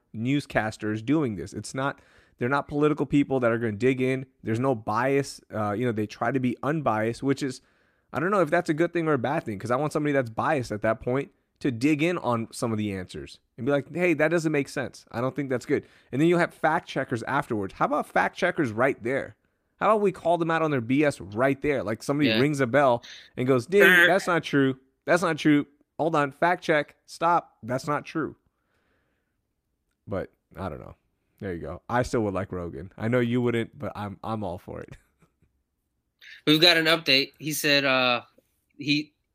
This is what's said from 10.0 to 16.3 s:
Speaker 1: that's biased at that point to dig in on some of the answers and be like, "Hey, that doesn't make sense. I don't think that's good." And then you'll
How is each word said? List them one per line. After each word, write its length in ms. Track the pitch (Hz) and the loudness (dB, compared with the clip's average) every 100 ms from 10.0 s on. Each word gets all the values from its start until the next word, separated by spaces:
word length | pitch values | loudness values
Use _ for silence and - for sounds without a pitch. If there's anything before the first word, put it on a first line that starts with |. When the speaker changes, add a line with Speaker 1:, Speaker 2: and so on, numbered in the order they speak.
| 147 | 0
Speaker 1:
that's 160 | 139 120 | 0 -2
biased 400 | 110 123 156 117 | -2 0 0 -2
at 100 | 107 | -2
that 200 | 107 113 | 0 -2
point 300 | - 127 - _ _ _ | -2 -4 -4 _ _ _
to 100 | 151 | -4
dig 320 | 117 139 151 | 0 2 2
in 160 | 165 175 | 0 0
on 300 | - 117 113 | 0 -2 -2
some 200 | - 120 | -6 -4
of 60 | 110 | -2
the 140 | 107 | -2
answers 440 | 95 92 - - - _ - | -6 -8 -12 -14 -18 _ -8
and 80 | 120 | -2
be 40 | |
like, 200 | 143 - | -2 -2
"Hey, 200 | 151 180 147 | -2 0 2
that 140 | 151 | 2
doesn't 240 | 170 160 | 2 0
make 160 | 151 139 | -2 -2
sense. 360 | - 120 - - | -6 -8 -10 -10
I 80 | 113 | -4
don't 140 | 127 139 | -4 -4
think 140 | 139 | -4
that's 160 | 123 - | -4 -2
good." 180 | 139 - _ _ | -4 -4 _ _
And 80 | 123 | 0
then 80 | |
you'll 100 | 165 | 2